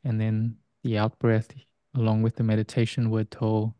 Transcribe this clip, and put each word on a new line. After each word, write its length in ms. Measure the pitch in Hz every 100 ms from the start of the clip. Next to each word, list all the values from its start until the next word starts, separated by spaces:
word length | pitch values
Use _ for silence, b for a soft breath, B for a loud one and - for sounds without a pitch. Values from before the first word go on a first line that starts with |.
and 160 | 135 110
then 380 | 110 110 113 113 _ _
the 140 | 127 110
out-breath 560 | 107 - 120 110 - - _ _ _
along 300 | 131 113 110
with 140 | 113 -
the 60 |
meditation 680 | 113 110 107 - 113 - 113
word 180 | 110 110
"to." 420 | - 110 110 110